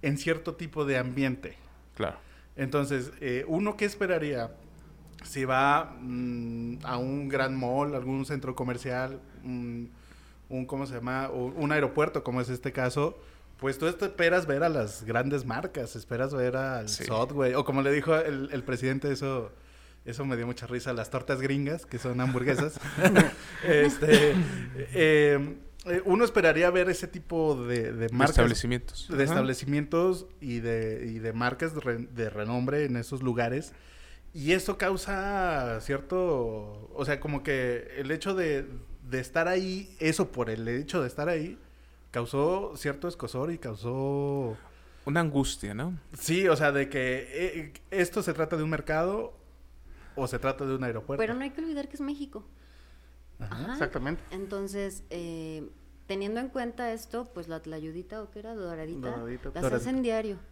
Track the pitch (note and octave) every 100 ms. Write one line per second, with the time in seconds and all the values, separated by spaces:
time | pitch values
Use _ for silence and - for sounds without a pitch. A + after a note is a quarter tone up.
0 | D3 C#3+ E3 D#3+ D#3+ D#3+ E3 D#3 D3 C3+
1 | B2+ B2+ C3+ B2 - - - - - -
2 | F#2+ - - - - - C3+ D3 C#3 C#3
3 | A#2+ - C#3+ B2 D3 E3 G#3 G#3 G#3 -
4 | G3 F3 D3+ C3+ A#2 - - - - -
5 | - - - C#3 C3 C3 C#3 D3 D#3+ -
6 | B2+ B2 B2 A#2+ A#2 A#2 A#2 A#2+ B2 B2
7 | B2+ C#3 C#3 C#3 C3 C3 B2 C3 C#3+ C#3
8 | B2 C3+ C3+ C#3 C3 B2+ B2+ B2 C3+ B2
9 | C3 C3+ - - B2+ B2 A#2+ A#2+ A#2 -
10 | - - - - - C3 B2+ C#3 C#3 B2
11 | A#2+ C3 C3+ B2+ B2 C#3 D3 D3+ C#3 -
12 | D3+ D3+ - B2 B2 B2 C3+ B2+ B2+ C3+
13 | C3 - - - - - C3+ C3+ D#3+ F3
14 | G3 - E3+ F3+ D#3+ C#3 E3 D3+ G#2+ -
15 | A2 A#2 C3 C#3+ B2+ B2+ A#2+ - A#2 A#2
16 | - A#2+ C3+ C#3+ B2 C3 C3+ B2+ G#2+ A2+
17 | - A2 B2+ C#3+ B2+ B2+ C3 C3+ C#3 D3
18 | D3+ D#3+ D#3+ C#3 C#3 C#3 A#2+ B2 C3 C3+
19 | C#3+ C3 C#3 C3 G#2+ - - - - -
20 | - A2+ C#3 B2 A#2+ A#2+ A#2 B2 B2+ A#2+
21 | A2 C3+ B2+ C3+ C3 C#3 C#3+ D#3+ - A#2+
22 | B2+ B2 B2+ B2 B2 - D3 - C#3+ -
23 | F#3 F#3+ D3+ - - - F3 D3+ D3 C#3+
24 | D3+ D3 D3 F#3 D#3 B2+ A#2+ B2+ C#3 C3+
25 | D#3 D3+ D3 C#3+ C#3+ - - - - F3
26 | F#3+ F#3+ A#3 - E3 D3+ F3 F3+ F3+ F3
27 | F3 F3+ - E3+ D#3 C#3 A#2+ A#2+ A2+ A#2
28 | A2+ A#2+ C#3+ D3+ A#2+ A2+ A#2+ B2 - -
29 | - D#3 C#3 F3 C3 B2+ C3+ C#3+ D3 E3
30 | F#3 F3+ F#3 - C#3+ A#2 A#2 A2+ A2 A2
31 | A#2 A2+ A2+ A2 B2 B2 E3 D#3 C3 A#2
32 | B2 A#2+ A2 G#2 G#2+ B2 B2+ D3 D3 A#2+
33 | A2+ C3+ C3 A#2+ A#2 B2+ D#3+ - - -
34 | - - - E3 C#3+ F#3 F#3 G3 F#3+ F#3+
35 | - G3 G3 G3+ F#3 D3+ B2 A2+ A2 C#3
36 | C3+ F#3 F3+ C#3+ A#2 A2 G#2 G#2 A2+ -
37 | C#3 C#3+ D#3 C#3+ C#3+ C3+ B2+ A#2+ - -
38 | C3+ D#3 G3 F#3+ E3+ C#3+ - - - -
39 | C3 B2+ B2+ E3 E3 F#3 F#3+ F#3 G3 -
40 | D#3+ D#3+ F#3 B2 A2+ A2 A2+ B2 D3+ F#3
41 | B2+ - D3+ E3+ D#3+ A3 - - - -
42 | - B2 A#2+ C#3 D3+ F#3 G3+ C#3 D3 C#3
43 | - - A#2+ B2+ D3 E3+ C3 G#2+ A#2+ C3
44 | C3+ C#3 C#3+ C#3 B2+ A2 - - - -
45 | - D3+ E3 C#3+ C3+ - G2+ G#2 D#3 F3
46 | - - - E3+ F#3+ D3 D3 C#3 C#3 C#3
47 | B2+ B2+ B2 C#3 F3+ D#3 D3+ - - G3
48 | F3+ G#3+ F#3 D#3 D#3 E3 D#3 D#3 C#3+ D#3
49 | F3 G#3 A#3 - - - - - - -
50 | - - B2+ B2 C3+ B2+ C#3 C3 B2+ A2+
51 | - C3+ A3 B3 C#4 C#4 D#4+ D4 C#4 C#4+
52 | C#4 C#4+ C#4+ - - - - - - -
53 | - - - - G#2 A2 E3 C4+ C#3+ C#3+
54 | C3 E3 - F#3+ G3 G3 G3 G3+ G3 F#3+
55 | - F3 E3+ E3 D#3+ D#3 D3 - - -
56 | - G3 G3+ A3+ C4 C4+ A#3+ A#3 A#3+ A3+
57 | A3+ A3+ A#3+ - E3 D#3+ D#3 D#3+ D#3 D#3+
58 | F3+ G#3+ G#3 G#3 G#3+ A3+ F3+ E3 D#3+ E3
59 | B2+ A#2+ A#2 B2 C#3 D#3+ C#3 B2 - C4
60 | A#3+ A3 A3 F#3+ -